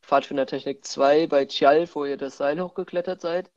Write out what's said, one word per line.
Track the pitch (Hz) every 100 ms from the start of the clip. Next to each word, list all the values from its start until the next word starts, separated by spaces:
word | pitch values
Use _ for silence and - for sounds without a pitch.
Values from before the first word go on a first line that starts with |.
Pfadfindertechnik | - 139 139 143 131 139 143 135
zwei | - - 139 151 160
bei | 147 139
Tjalf, | - 147 151 170
wo | -
ihr | 143 139
das | 139 -
Seil | 143 151
hochgeklettert | 180 - 180 175 175 185
seid. | 170 175 -